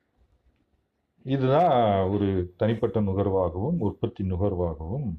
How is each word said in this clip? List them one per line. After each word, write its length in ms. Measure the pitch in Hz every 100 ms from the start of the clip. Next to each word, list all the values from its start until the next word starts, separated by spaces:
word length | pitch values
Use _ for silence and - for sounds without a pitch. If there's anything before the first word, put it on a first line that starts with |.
| _ _ _ _ _ _ _ _ _ _ _ _
இதுதான் 880 | - 135 127 139 175 131 113 98 95
ஒரு 440 | 101 98 95 90 -
தனிப்பட்ட 440 | 110 113 117 110
நுகர்வாகவும், 760 | 104 95 101 95 90 87 117 170
உற்பத்தி 440 | 104 - 113 -
நுகர்வாகவும் 920 | 98 87 101 90 87 76 80 123 127